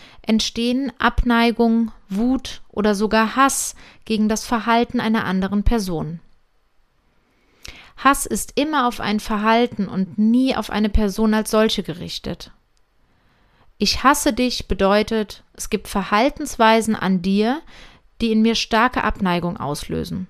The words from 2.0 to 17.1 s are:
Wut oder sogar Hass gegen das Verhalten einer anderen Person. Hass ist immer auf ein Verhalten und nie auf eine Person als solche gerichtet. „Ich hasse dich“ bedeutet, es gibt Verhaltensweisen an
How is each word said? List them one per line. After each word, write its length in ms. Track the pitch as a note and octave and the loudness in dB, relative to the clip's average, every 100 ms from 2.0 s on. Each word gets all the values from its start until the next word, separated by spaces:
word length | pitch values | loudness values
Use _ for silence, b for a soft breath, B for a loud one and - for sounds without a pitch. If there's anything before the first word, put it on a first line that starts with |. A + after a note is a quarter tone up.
| - | -8
Wut 520 | F#3+ A#3+ C4 - - - | -2 0 -2 -4 -14 -10
oder 260 | - G#3+ G3+ | -2 0 2
sogar 400 | G#3+ A3 A3 B3 | 2 2 2 2
Hass 400 | C4+ - - - B B - | 2 2 -6 -10 B B -4
gegen 240 | G#3+ G#3+ | 0 0
das 160 | A3 - | 0 -2
Verhalten 540 | A#3 A3+ A#3 A#3+ A#3+ | -2 2 2 2 -2
einer 260 | A3+ A3 - | 0 0 0
anderen 380 | F#3 F#3+ G3+ | -2 0 0
Person. 560 | G3+ A#3 F#3+ D#3+ D3+ E3 - _ _ _ _ _ _ _ _ B B B B B B B B B | 2 2 0 -4 -6 -10 -16 _ _ _ _ _ _ _ _ B B B B B B B B B
Hass 280 | C4 C#4 - | 2 2 0
ist 280 | G#3+ - - | -6 -4 -4
immer 320 | D4 D4+ B3 | -2 0 0
auf 120 | - | -2
ein 200 | - G#3 | -4 -4
Verhalten 680 | - G#3+ G#3+ A3+ A#3+ - F#3+ | -2 -2 2 4 2 -2 -4
und 300 | F#3+ F#3+ E3 | -2 -4 2
nie 380 | G#3+ A#3+ C4 - | 4 4 2 0
auf 140 | A3 | -4
eine 180 | G#3 G#3+ | -2 2
Person 460 | G#3 G#3 F#3+ A3 | 2 2 0 0
als 180 | G#3+ G#3+ | 0 0
solche 300 | A3 A3 - | 2 2 0
gerichtet. 680 | E3+ F3 E3+ - - - - - _ _ _ _ _ _ _ _ _ _ _ - | -6 -8 -10 -10 -10 -10 -12 -20 _ _ _ _ _ _ _ _ _ _ _ -4
„Ich 240 | G#3 - | -2 2
hasse 300 | B3+ C#4+ D4+ | 2 4 2
dich“ 340 | A3+ B3 - - | 0 -2 -2 -6
bedeutet, 760 | G3 F#3+ G#3 G#3+ A3+ G#3+ - _ - | 0 2 2 0 -4 -6 -10 _ -14
es 140 | - | -8
gibt 180 | G3+ - | -8 -4
Verhaltensweisen 1080 | G3+ F#3 G#3 C4+ C#4+ D4+ - A3 A3+ A3 G#3+ | -6 0 2 2 0 -6 2 4 4 2 -2
an 260 | F#3 | 0